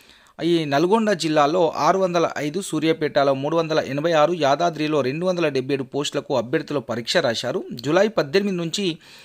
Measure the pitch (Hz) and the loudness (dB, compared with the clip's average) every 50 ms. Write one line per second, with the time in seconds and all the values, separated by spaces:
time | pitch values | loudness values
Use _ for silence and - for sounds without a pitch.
0 | - - - _ _ _ _ - 156 170 170 165 156 143 139 143 170 180 214 226 | -20 -20 -20 _ _ _ _ -4 0 0 0 0 0 0 0 2 2 4 2 2
1 | 220 208 202 151 160 156 151 151 143 147 170 185 165 - - - 147 160 185 190 | 2 0 0 0 -2 0 4 4 4 4 4 2 2 2 2 2 2 2 4 4
2 | 190 180 175 170 160 - - 117 143 151 151 202 - - 156 151 151 160 160 160 | 2 2 2 0 0 0 -2 -4 -6 -4 -4 -6 -6 -4 -4 0 2 0 0 0
3 | 156 143 - 147 139 143 139 135 139 147 165 165 165 156 156 151 - 117 135 147 | 0 0 2 2 4 4 2 0 0 0 0 0 0 2 0 0 0 0 -4 -2
4 | 151 170 165 151 151 165 180 165 143 131 143 147 175 170 160 151 151 151 156 143 | 0 2 4 4 4 4 2 2 2 2 2 2 0 -2 0 -2 -2 0 0 0
5 | 123 127 143 160 180 185 180 175 165 151 135 131 131 135 139 135 131 131 - 139 | 0 0 -2 -2 -2 -2 0 0 0 0 0 -2 -2 -2 -4 -4 -4 -6 -4 -4
6 | 147 - - 143 - - 143 120 107 123 151 160 147 - 147 135 113 - 110 120 | -4 -4 -4 -6 -4 -2 -2 -2 -2 -2 -6 -8 -6 -4 -6 -6 -4 -4 -8 -6
7 | 117 - - 180 147 123 113 - - 123 151 196 370 359 185 123 117 143 165 185 | -4 -2 0 0 0 0 -2 -2 -4 -4 -6 -6 -6 -8 -12 -8 -4 0 2 2
8 | 208 226 220 175 147 139 151 196 202 202 185 170 170 165 - 208 202 175 156 - | 2 2 0 -2 -2 0 0 -2 0 0 -4 -4 -6 -6 -6 -4 -4 -4 -6 -8
9 | - - - - | -14 -20 -20 -20